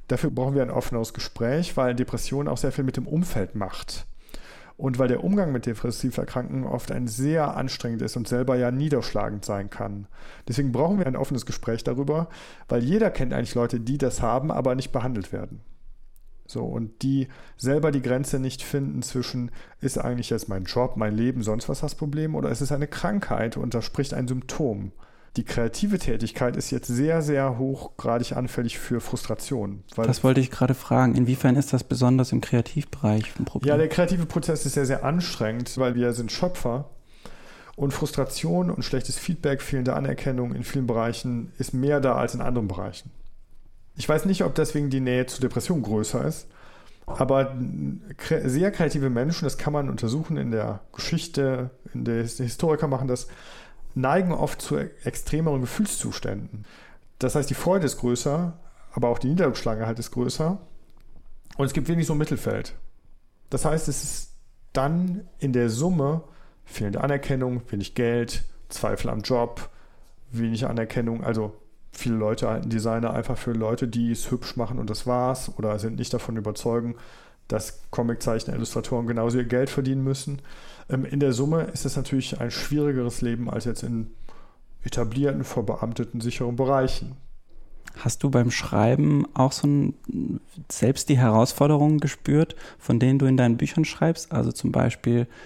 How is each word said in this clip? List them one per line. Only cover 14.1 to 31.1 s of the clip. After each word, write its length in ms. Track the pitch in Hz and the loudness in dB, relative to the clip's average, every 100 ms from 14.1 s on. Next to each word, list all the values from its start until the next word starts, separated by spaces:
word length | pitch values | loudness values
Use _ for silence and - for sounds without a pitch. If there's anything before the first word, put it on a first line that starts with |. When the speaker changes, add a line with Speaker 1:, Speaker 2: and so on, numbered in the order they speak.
| - | 2
Speaker 1:
haben, 300 | 117 120 151 | 2 2 2
aber 240 | - 131 127 | 2 2 0
nicht 160 | - | 0
behandelt 420 | 127 127 117 92 | -2 0 -2 -4
werden. 280 | 101 104 107 - - - - - - - - - | -6 -8 -12 -16 -16 -16 -16 -18 -18 -18 -18 -10
So, 180 | - | -6
und 380 | 120 120 113 - | -4 -4 -6 -2
die 260 | 135 135 131 - - - | 0 2 0 -8 -20 -6
selber 360 | 123 147 156 | 0 2 2
die 120 | 143 | 2
Grenze 360 | 120 127 143 139 | 2 0 0 -2
nicht 220 | 131 - | -2 -6
finden 400 | - 143 139 139 | -4 -2 -2 -4
zwischen, 480 | 117 131 123 127 120 - - - | -4 -4 -2 -4 -4 -8 -14 -6
ist 160 | 135 135 | -4 -2
eigentlich 320 | 123 120 117 | -2 -2 -2
jetzt 180 | 117 - | -4 -2
mein 180 | 95 95 | -6 -2
Job, 300 | 123 127 104 | 0 0 0
mein 200 | 107 107 | 0 2
Leben, 260 | 120 127 | 0 0
sonst 260 | 107 110 - | -2 -2 -2
was 100 | 147 | -4
das 160 | 151 - | -4 -4
Problem, 400 | 151 147 156 151 | -4 -2 -2 -2
oder 160 | 143 | -2
ist 100 | 117 | -2
es 100 | 135 | 0
eine 160 | 143 147 | 0 -2
Krankheit 720 | - 175 208 - - 113 - | -2 0 0 0 0 0 -2
und 160 | - | -2
da 80 | 117 | -2
spricht 320 | - - 139 | -2 -2 -2
ein 140 | 139 127 | -2 -2
Symptom? 640 | 127 - - 143 104 95 - - - - - | -4 -4 -2 -2 -2 -6 -10 -20 -20 -8 -6
Die 80 | |
kreative 560 | 113 - 117 - 208 202 | -2 0 0 0 0 2
Tätigkeit 580 | - 113 113 - 123 - | 2 2 0 0 0 0
ist 140 | - | -2
jetzt 160 | 127 - | -4 -2
sehr, 340 | 120 151 165 | 0 2 2
sehr 380 | 151 139 135 120 | 2 2 2 0
hochgradig 760 | 135 135 - - 120 120 123 131 | -2 -4 -8 -6 0 0 0 -2
anfällig 440 | 127 - 117 - | -2 -2 -2 -4
für 200 | - 120 | -2 -2
Frustration. 840 | - 123 - 107 - 131 98 101 - - | -2 -4 -4 -6 -4 -4 -4 -6 -8 0
Weil 120 | 113 | 2
Speaker 2:
Das 160 | 123 | 4
wollte 160 | 131 131 | 6 6
ich 80 | 131 | 2
gerade 240 | - 127 | 2 2
fragen. 400 | 131 - 123 127 | 2 2 4 6